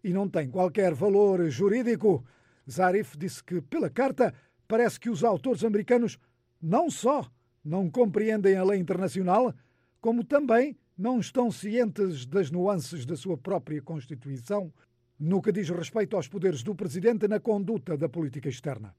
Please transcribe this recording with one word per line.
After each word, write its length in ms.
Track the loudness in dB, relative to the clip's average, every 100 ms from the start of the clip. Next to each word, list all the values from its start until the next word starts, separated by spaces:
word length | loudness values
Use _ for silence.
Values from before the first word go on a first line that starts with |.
e 80 | -2
não 160 | -2 0
tem 220 | -2 -2
qualquer 420 | 0 0 2 0
valor 560 | 2 2 4 4 4 0
jurídico. 720 | 2 2 2 0 2 2 2 -2 _ _ _ -12
Zarif 460 | 0 2 2 -2 -8
disse 260 | -10 -10
que, 200 | -8 -8
pela 260 | -4 -4 -4
carta, 460 | 0 -2 2 0 0 _ _ _
parece 320 | 2 2 0
que 80 | -6
os 160 | 0
autores 400 | 2 2 0 0
americanos 540 | 0 0 2 2 2 -6 _ _ _ _
não 300 | 0 2 2
só 360 | 0 0 0 -2 _ _ _
não 240 | -6 -2 -2
compreendem 640 | 2 2 2 2 4 4
a 100 | 4
lei 140 | 2 2
internacional, 760 | 0 -2 -2 -2 2 4 2 -2 _ _ _ _
como 200 | -2 -2
também 540 | 2 2 4 4 4 -4 _ -6
não 200 | -2 0
estão 320 | 0 0 0
cientes 760 | -2 -2 0 0 0 -2 -2 -2
das 240 | -2 0
nuances 560 | 0 0 0 -4 -10 -8
da 100 | -8
sua 220 | -6 -6
própria 420 | -4 -6 -4 -10
Constituição 920 | -8 -10 -10 -14 -10 -12 -4 -4 -4 _ _ _ _ _
no 220 | 0 2
que 100 | 2
diz 200 | 0 -4
respeito 440 | -4 -4 -4 -2
aos 140 | -2 -4
poderes 340 | -2 -2 -2
do 120 | -6
presidente 520 | -6 -6 0 0 2 0
na 140 | 0
conduta 560 | 0 -2 -2 -4 -4 -4
da 140 | -4
política 400 | -4 -6 -6 -8
externa. 440 | -8 -8 -8 -12